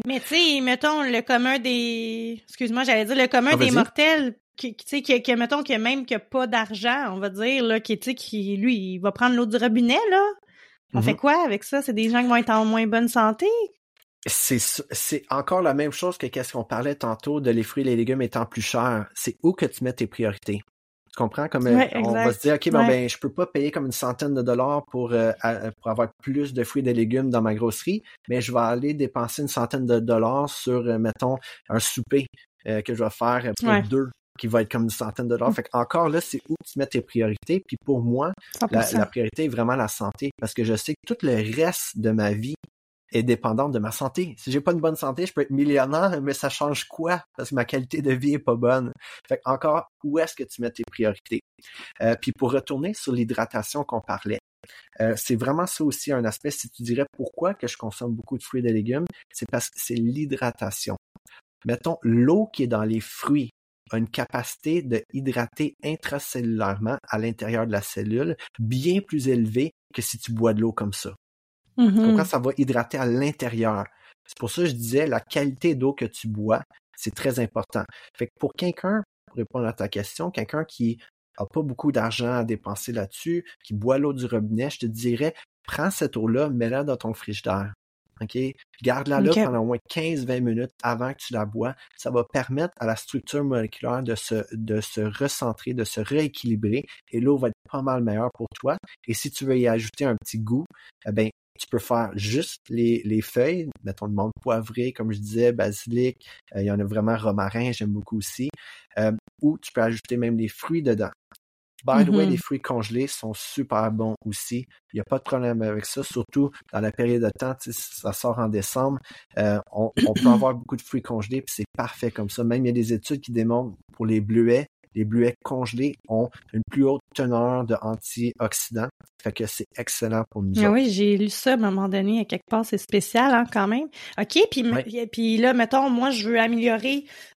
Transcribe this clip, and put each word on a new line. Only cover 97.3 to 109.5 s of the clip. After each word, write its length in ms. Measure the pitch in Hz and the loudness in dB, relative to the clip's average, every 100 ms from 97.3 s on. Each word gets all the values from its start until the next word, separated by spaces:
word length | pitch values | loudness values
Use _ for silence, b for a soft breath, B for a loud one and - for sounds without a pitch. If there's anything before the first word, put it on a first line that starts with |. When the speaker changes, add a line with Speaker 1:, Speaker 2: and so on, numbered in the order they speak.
| 143 | 2
Speaker 2:
va 120 | 120 | 0
être 40 | - - | -4 -8
pas 120 | 139 | -4
mal 200 | 135 127 | -2 0
meilleure 280 | 113 104 120 | 0 0 -2
pour 140 | - 113 - | -4 -12 -4
toi. 180 | 131 175 - B - | -4 -4 -6 B -6
Et 60 | |
si 160 | 117 143 | -6 -4
tu 160 | - 135 | -6 0
veux 140 | 127 | 2
y 80 | 120 | 4
ajouter 380 | 113 107 - 139 | 2 -2 -2 -2
un 100 | 110 | -2
petit 240 | - 110 | -4 -6
goût, 260 | 107 127 175 B B _ 110 | -2 -2 -2 B B _ -4
eh 40 | |
ben, 180 | 104 110 - _ _ | 0 0 -2 _ _
tu 60 | - | -4
peux 80 | 117 | -4
faire 320 | - 117 107 | 0 0 0
juste 460 | 101 104 131 170 - - | -2 -2 -2 -2 -10 -8
les, 320 | 117 117 117 | 0 2 2
les 180 | 107 107 | 2 -2
feuilles, 480 | - 123 139 180 156 - | 0 0 2 0 -4 -8
mettons, 240 | 101 98 104 | -10 -6 -4
de 60 | |
menthe 180 | 101 107 - | -2 -2 -4
poivrée, 500 | 127 113 110 117 127 | -2 -2 -2 -4 -4
comme 180 | 120 110 | -2 -4
je 60 | 101 | -4
disais, 340 | 104 113 120 | -4 2 4
basilic, 720 | 117 101 101 117 117 127 - B B B 101 | 4 -2 -2 -4 0 0 -2 B B B -2
euh, 60 | |
il 40 | 101 | 0
y 60 | |
en 80 | 101 | 0
a 40 | |
vraiment, 340 | 101 107 107 113 | 0 0 0 0
romarin, 540 | 107 101 98 117 123 | 0 0 0 -2 -2
j'aime 180 | 117 104 | -2 -2
beaucoup 280 | 104 - 110 | -4 -4 -6
aussi, 320 | - - 135 - B B B 104 | -6 -6 -8 -8 B B B -2
euh, 120 | 110 110 _ _ | 0 0 _ _
ou 160 | 147 | 0